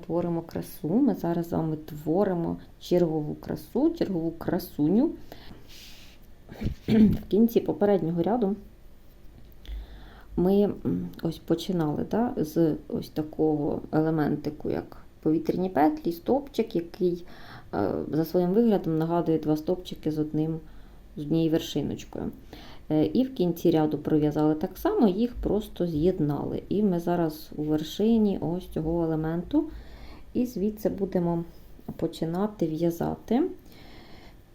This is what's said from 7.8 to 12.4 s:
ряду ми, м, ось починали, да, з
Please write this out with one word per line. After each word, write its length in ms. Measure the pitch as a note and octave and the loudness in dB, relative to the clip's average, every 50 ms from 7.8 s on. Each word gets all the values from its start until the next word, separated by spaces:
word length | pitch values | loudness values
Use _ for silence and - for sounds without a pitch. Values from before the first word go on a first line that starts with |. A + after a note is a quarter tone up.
| G3+ G3+ G3+ F3 D#3+ D#3+ E3+ E3+ E3+ | 4 4 4 4 2 0 0 0 2
ряду 320 | F#3 A3+ B3 G#3+ F#3+ G#3+ - - - - - - - - - - - - - - - - - - - - - - - - - - - - - - - - - - - - | 2 2 2 2 0 0 -2 -8 -18 -20 -20 -20 -20 -20 -20 -20 -20 -20 -20 -20 -18 -18 -18 -20 -20 -18 -16 -10 -10 -8 -8 -10 -12 -16 -18 -18 -18 -18 -18 -14 -6 0
ми, 260 | F3 F3 F#3+ G3 G3+ G#3 | 2 4 4 6 6 4
м, 460 | F#3+ - - - - F3 F3+ F3+ F3 - - - | 4 2 -2 -2 -2 -2 -2 -4 -6 -8 -4 -4
ось 140 | E3 D#3 | -4 -4
починали, 680 | - - - E3 E3 - - F3+ E3+ D#3 D3+ D3 - - - | -4 -2 -2 -2 -2 -2 -2 -2 0 0 0 0 -2 -2 -2
да, 220 | G3 G#3 A#3+ B3+ B3+ | 0 0 0 0 0
з 380 | - | -2